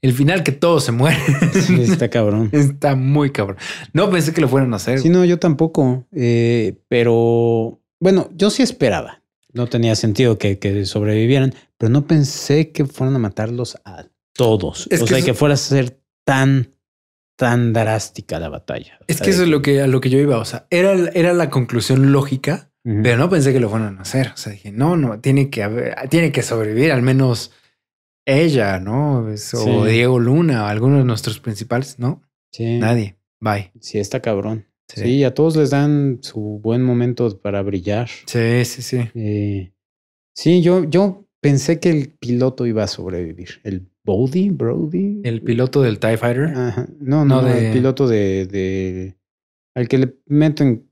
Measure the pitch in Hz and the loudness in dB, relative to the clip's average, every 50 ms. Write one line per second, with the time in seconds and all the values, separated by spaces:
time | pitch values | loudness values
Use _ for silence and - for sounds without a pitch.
0 | - 135 123 123 139 143 180 190 160 151 131 139 - 170 170 151 135 - 131 117 | 2 2 2 4 2 2 2 2 0 -2 -2 0 2 2 2 2 2 0 0 2
1 | 127 160 151 147 - - 139 139 175 165 - 196 - - 185 165 123 117 185 - | 2 2 2 2 0 0 0 2 2 2 2 2 2 4 2 2 4 2 2 2
2 | 123 117 - 120 110 104 104 107 113 107 98 147 143 139 139 143 - 147 139 131 | 0 0 0 0 0 2 2 0 0 0 2 2 2 2 0 0 -2 0 0 2
3 | 131 131 143 147 147 139 139 - 104 98 98 - - - - - - - _ 151 | 2 2 2 2 2 0 0 -2 -4 -4 -6 -10 -12 -14 -14 -14 -16 -4 _ 0
4 | 190 202 185 175 156 - - 170 156 127 123 139 135 123 117 101 - - 123 135 | 2 2 2 0 0 0 0 0 0 2 4 2 2 2 -2 -4 -4 -2 -2 0
5 | 127 160 170 185 180 175 175 165 - 175 160 135 160 160 160 - 147 127 123 127 | 2 4 4 4 4 4 2 2 2 0 2 2 0 0 0 0 2 2 0 -2
6 | 123 _ - 165 123 120 120 117 117 117 117 117 110 - 107 - _ _ - 120 | -6 _ -6 -2 0 2 2 2 2 2 2 0 0 -2 -4 -8 _ _ 0 2
7 | 117 120 117 113 117 117 117 117 117 117 117 113 110 117 - _ _ _ _ _ | 4 4 4 4 4 4 2 2 2 2 2 0 -2 -4 -6 _ _ _ _ _
8 | 165 185 190 185 151 - - 165 185 208 208 - 269 - - - 151 123 98 156 | 0 2 2 2 0 -2 -4 0 0 0 2 2 0 -2 0 0 0 0 0 -2
9 | 117 - - _ _ _ _ _ _ _ _ 120 123 117 - 120 117 113 113 - | -6 -10 -16 _ _ _ _ _ _ _ _ -6 -6 -2 -2 0 0 2 0 0
10 | - 110 101 101 131 120 110 101 - 104 98 95 - 104 98 101 98 95 - 107 | 0 -2 0 2 2 2 2 2 0 -4 -4 -2 -4 -4 -2 -2 -4 -4 -4 -4
11 | 104 104 107 107 110 117 131 139 135 135 123 - _ _ _ _ - 113 120 143 | -2 0 0 0 2 2 2 2 2 0 -2 -6 _ _ _ _ -2 2 2 2
12 | 143 - 170 156 143 135 - - - - 143 151 160 156 - - 151 135 - - | 2 2 2 2 2 0 -2 -8 -4 0 0 0 0 -2 -2 -4 -4 -4 -4 -6
13 | 131 131 139 135 117 104 - - 110 110 120 120 123 - - - _ - 92 82 | -4 -2 -2 -2 -2 -4 -4 -6 -6 -6 -6 -6 -8 -8 -10 -18 _ -20 -20 -20
14 | - _ _ _ _ _ _ - 127 117 110 104 92 78 - - - - - 160 | -20 _ _ _ _ _ _ 0 2 2 2 2 0 -4 -8 -10 -6 -2 -2 0
15 | 120 107 123 131 123 - 123 - 151 147 143 139 - - 139 139 131 120 - _ | 2 2 2 2 2 0 0 2 2 2 2 0 0 0 0 0 0 0 -6 _
16 | _ _ _ _ _ - 135 135 135 135 139 135 123 - _ _ _ _ _ _ | _ _ _ _ _ 0 0 2 4 2 2 2 0 -4 _ _ _ _ _ _
17 | _ _ _ _ _ _ _ _ 131 120 120 120 120 117 110 117 110 107 110 110 | _ _ _ _ _ _ _ _ 0 0 2 2 2 2 2 0 0 0 -2 -4
18 | - - _ - - _ - 80 85 78 69 - _ - 65 - - - - _ | -4 -8 _ -18 -12 _ -8 -8 -8 -10 -12 -14 _ -10 -10 -10 -10 -16 -20 _
19 | _ - 160 - - 208 190 175 180 170 156 147 139 143 139 139 139 135 131 131 | _ -6 -4 -2 0 0 2 2 2 2 2 2 2 2 2 2 2 2 2 2
20 | 127 127 127 139 143 143 131 113 107 - - 117 _ _ - 175 180 196 196 185 | 2 2 2 2 4 2 2 0 -2 -6 -10 -12 _ _ 0 2 2 4 4 2
21 | 175 165 165 180 170 175 175 175 170 139 135 139 123 113 - 120 104 - 131 135 | 0 0 0 2 2 2 2 2 0 0 0 -2 -2 0 -2 -2 0 2 2 4
22 | 135 135 139 139 135 139 139 131 - - 147 143 - _ _ _ _ 120 110 104 | 4 4 4 4 2 0 -4 -6 -4 -4 -6 -6 -8 _ _ _ _ -4 -2 0
23 | 107 123 120 117 143 180 190 165 139 139 135 135 120 104 101 113 113 107 98 92 | 2 2 2 2 2 2 2 2 2 2 2 2 0 0 -2 -2 -4 -4 -8 -10
24 | 95 - - 135 131 117 - - - 113 104 101 _ 104 101 110 135 156 180 170 | -14 -6 -4 -4 -4 -4 -6 -12 -14 -14 -14 -14 _ -14 -4 -2 0 0 2 0
25 | 143 123 110 107 - 135 135 139 139 139 139 113 101 104 110 120 127 123 - - | 0 -2 -4 -4 0 2 2 2 2 0 -2 -6 -4 -4 -4 -4 -6 -6 -8 -8
26 | - 131 139 165 170 156 - - 117 - 120 113 110 107 107 113 135 165 147 127 | -6 0 0 2 2 2 0 -2 -4 -2 -4 -4 -2 -2 0 2 2 2 2 2
27 | 120 131 131 135 135 127 120 107 - - _ _ _ _ _ _ _ _ _ _ | 2 2 2 4 2 2 0 -2 -6 -12 _ _ _ _ _ _ _ _ _ _
28 | _ _ _ _ _ - 135 139 165 170 143 131 110 98 95 92 95 101 110 131 | _ _ _ _ _ 0 2 2 2 2 2 2 0 0 -2 -4 -4 -4 -2 -2
29 | 147 147 139 127 113 110 107 104 - - - 117 110 131 120 - 110 107 110 117 | 0 0 0 -2 -2 -4 -8 -10 -10 -10 -6 -2 0 0 2 2 2 2 2 2
30 | 120 123 127 123 120 117 131 156 175 165 139 117 107 104 104 107 113 135 143 143 | 2 2 2 2 2 2 2 2 2 2 0 0 -2 -2 -2 0 2 2 4 4
31 | 131 123 131 117 - - 113 - _ - 110 101 113 - 120 123 131 135 - - | 2 2 0 -2 -4 -8 -8 -8 _ -10 -8 -8 -8 -4 -4 -4 -4 -6 -10 -6
32 | 120 127 180 - _ _ _ _ _ _ - - 117 117 117 120 110 107 120 120 | -6 -6 -6 -6 _ _ _ _ _ _ -12 -8 -6 -4 -2 -2 0 0 0 0
33 | 107 101 - _ _ _ _ _ - 110 104 101 98 - _ - _ - - 107 | -2 -4 -10 _ _ _ _ _ -4 -4 -2 -4 -4 -10 _ -20 _ -8 -6 -6
34 | 101 98 - 127 - 120 110 98 101 107 110 110 104 _ _ _ _ _ - - | -4 -4 -6 -6 -4 -2 -4 -2 -4 -6 -8 -8 -12 _ _ _ _ _ -12 -6
35 | 104 117 127 139 139 127 120 - 151 165 156 156 151 131 135 139 143 147 147 147 | -2 0 2 2 2 0 2 2 0 2 2 2 0 2 2 0 2 2 2 2
36 | 143 139 127 120 - - - 113 107 104 107 104 104 110 117 123 127 127 123 120 | 0 -2 -4 -4 -10 -14 -12 -10 -8 -8 -10 -6 -4 -2 0 0 0 0 0 0
37 | 120 123 123 - 123 117 98 - _ 104 98 101 98 101 101 95 90 101 101 107 | 0 -2 -2 -2 -2 -4 -4 -6 _ -6 -4 -4 -4 -4 -4 -6 -4 -4 -4 -4
38 | 123 120 - - - - - 120 113 113 117 123 120 123 - - 120 - - 123 | -4 -6 -10 -18 -16 -6 -4 -2 0 2 2 0 0 -2 -4 -12 -10 -6 -4 -4
39 | 120 113 _ 120 110 107 104 104 104 104 101 98 92 92 _ _ _ _ _ _ | -4 -4 _ -8 -6 -4 -4 -2 -2 -4 -4 -6 -8 -12 _ _ _ _ _ _
40 | _ _ _ _ _ _ _ - - 160 170 185 170 175 180 190 175 160 143 175 | _ _ _ _ _ _ _ -4 0 2 4 4 4 4 2 2 0 0 2 2
41 | 196 202 185 - - _ _ _ - 147 143 135 139 - 170 160 - 180 165 151 | 2 2 -2 -6 -16 _ _ _ 0 2 2 2 2 0 -2 0 2 0 2 2
42 | 135 - _ _ - 120 120 120 123 131 127 - 127 120 113 110 107 98 - - | -2 -4 _ _ -6 -4 -2 0 0 0 -2 -2 -4 -2 0 -2 -2 -2 -4 -8
43 | 87 92 90 87 87 82 82 85 92 - - - _ 107 98 92 90 - _ _ | -10 -8 -8 -8 -8 -8 -10 -14 -18 -20 -20 -16 _ -10 -10 -10 -10 -14 _ _
44 | _ - 98 92 127 135 135 180 190 202 185 - - 117 120 165 165 151 156 175 | _ -4 -2 0 0 0 0 0 0 0 -2 -2 -2 -2 -2 -2 -4 -4 -4 -4
45 | 196 202 202 214 202 123 113 113 - 139 117 117 127 127 - 143 135 120 107 98 | -4 -4 -4 -6 -6 -6 -6 -6 -2 -2 0 0 0 0 2 2 2 2 0 0
46 | - 110 113 110 - 120 120 127 143 165 147 127 123 123 - - - - - - | 0 0 0 0 0 -2 -2 0 -2 -4 -2 -4 -4 -4 -4 -4 -6 -8 -10 -12
47 | 147 131 135 156 151 143 127 127 127 127 120 113 113 110 110 127 123 135 135 135 | -4 -2 0 2 4 4 4 4 4 2 2 2 0 2 2 2 2 2 0 2
48 | 143 127 113 107 101 98 95 98 95 90 101 98 95 92 95 95 95 95 92 92 | 0 2 2 2 0 0 0 -2 -4 -4 -4 -4 -4 -2 -2 -4 -4 -6 -6 -8
49 | 92 95 95 _ _ _ _ _ _ _ _ _ _ _ _ 127 123 117 - 131 | -10 -12 -14 _ _ _ _ _ _ _ _ _ _ _ _ -6 -2 0 2 0
50 | 131 127 - _ _ _ 147 147 156 156 151 151 147 135 117 110 - _ | 0 0 -2 _ _ _ 2 2 2 2 2 2 2 2 2 0 -4 _